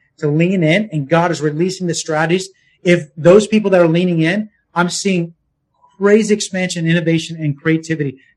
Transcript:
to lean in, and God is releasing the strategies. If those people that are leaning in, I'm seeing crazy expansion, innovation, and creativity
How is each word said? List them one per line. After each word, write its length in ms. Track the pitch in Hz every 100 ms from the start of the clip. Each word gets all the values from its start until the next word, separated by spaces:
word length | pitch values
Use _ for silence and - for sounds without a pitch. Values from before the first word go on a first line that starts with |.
| _ _
to 100 | 151
lean 360 | 156 175 190
in, 260 | 156 185 214
and 160 | 156 135
God 220 | 165 175
is 100 | 147
releasing 460 | 151 147 185 185 175
the 60 |
strategies. 560 | 160 - 156 160 185 190 _ _ _
If 260 | 180 175 - -
those 300 | 156 202 214
people 220 | 214 196
that 100 | 180
are 60 | 170
leaning 340 | 170 180 165
in, 280 | 160 202 214 _ _
I'm 160 | 170 180
seeing 440 | - 202 180 170 - _ _ _ _ _ -
crazy 360 | 202 220 202
expansion, 540 | 208 - 185 180 175 165
innovation, 480 | 175 165 160 160 160
and 200 | 151 139
creativity 640 | 160 160 160 160 139 - _